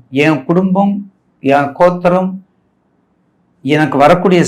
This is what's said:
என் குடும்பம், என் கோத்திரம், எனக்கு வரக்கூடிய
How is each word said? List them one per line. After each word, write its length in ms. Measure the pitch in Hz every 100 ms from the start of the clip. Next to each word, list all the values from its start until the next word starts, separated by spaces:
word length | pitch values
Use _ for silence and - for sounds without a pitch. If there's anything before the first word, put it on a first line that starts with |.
| -
என் 340 | 131 151 147
குடும்பம், 680 | - 170 190 185 202 202 - _ _ _
என் 340 | 135 139 139
கோத்திரம், 720 | 135 180 180 175 180 185 190 - _ _ _ _ _ _ _ _ _ _ _
எனக்கு 360 | 135 151 151 135
வரக்கூடிய 480 | 147 175 190 180